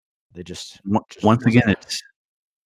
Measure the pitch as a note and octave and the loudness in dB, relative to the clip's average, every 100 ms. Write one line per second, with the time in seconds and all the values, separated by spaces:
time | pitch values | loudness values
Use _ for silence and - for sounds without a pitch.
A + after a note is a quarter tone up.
0 | _ _ _ E2+ F2+ F2 - - G2 G#2+ | _ _ _ -18 -16 -16 -18 -16 -6 -4
1 | - - G#2 A#2+ A#2+ A#2+ G#2+ F#2 - - | -6 -2 2 2 4 2 2 -2 -6 -14
2 | - _ _ _ _ _ | -14 _ _ _ _ _